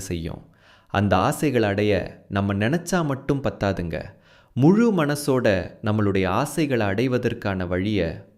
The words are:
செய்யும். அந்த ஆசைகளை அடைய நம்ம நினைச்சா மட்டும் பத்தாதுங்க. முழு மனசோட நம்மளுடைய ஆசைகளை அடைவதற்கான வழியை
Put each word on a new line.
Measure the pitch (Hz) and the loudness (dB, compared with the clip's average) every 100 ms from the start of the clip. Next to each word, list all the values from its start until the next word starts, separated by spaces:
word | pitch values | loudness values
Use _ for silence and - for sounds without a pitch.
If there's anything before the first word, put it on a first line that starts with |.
| - | -6
செய்யும். | 85 80 - - _ _ - - 98 | -6 -6 -10 -18 _ _ -20 -4 0
அந்த | 104 92 120 | 2 2 2
ஆசைகளை | - 151 120 104 | 0 0 2 2
அடைய | 98 104 95 - - - 98 | 2 2 0 -2 -12 -6 -2
நம்ம | 101 | 0
நினைச்சா | 101 113 165 - 180 147 | 0 0 -2 -2 -2 -2
மட்டும் | 135 - 139 113 | -4 -2 -2 -2
பத்தாதுங்க. | - 101 92 85 78 - - _ - _ 120 | -2 -2 -2 -4 -6 -10 -18 _ -20 _ 4
முழு | 151 214 233 | 6 6 4
மனசோட | 180 147 143 - 127 117 92 85 - 107 | 2 0 0 0 2 2 2 -2 -6 -2
நம்மளுடைய | 107 101 95 90 104 | 0 2 2 2 0
ஆசைகளை | 147 170 147 117 101 | -2 -2 0 0 0
அடைவதற்கான | 101 131 123 113 - 104 95 90 | 0 0 0 -2 -4 -4 -4 -2
வழியை | 90 101 101 80 98 - | -2 0 0 -2 -6 -16